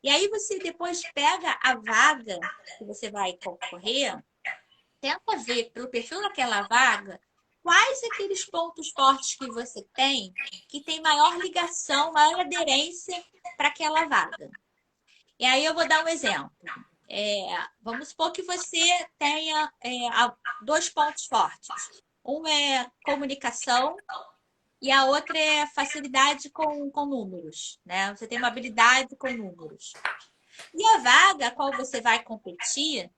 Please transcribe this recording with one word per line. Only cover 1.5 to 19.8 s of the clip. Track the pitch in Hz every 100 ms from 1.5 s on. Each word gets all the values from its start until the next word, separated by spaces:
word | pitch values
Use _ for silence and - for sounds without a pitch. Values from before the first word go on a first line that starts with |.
| -
a | 262
vaga | 240 214 220 285 285 220 175 180 - - -
que |
você | 208 208 214
vai | 202 185 180
concorrer, | 190 175 - 175 202 262 254 147 _ _ - - _ _ _ _
tenta | 277 330 - 359
ver | 226 247 226
pelo | 233 254
perfil | 240 233 339
daquela | 403 403 240 208
vaga | 202 233 262 202 202 180 _ _ _ _
quais | 339 359 480 539
aqueles | 466 - 392 381
pontos | - 339 339 - 302
fortes | - 269 269 -
que | - 262
você | 226 247 208 -
tem | - 269 269 190 - - - _
que | 294
tem | 302 311
maior | 320 294 311 349
ligação, | 370 349 339 - - 285 320
maior | 311 302 349
aderência | 359 349 320 269 320 349 - 349 - _ 359 -
pra | 285
aquela | 294 311 311
vaga. | 320 226 160 - - - _ _ _ _ _ _ _ _
E |
aí | 254 269
eu | 311
vou | 320 320
dar | 311
um | 330
exemplo. | 330 262 160 - _ - - - _ _
É, | - 208 208 185 175 - _
vamos | 226 240 294
supor | - 320
que | 339
você | 349 359 - 330 339 359 - _
tenha, | 294 302 320 311 302 _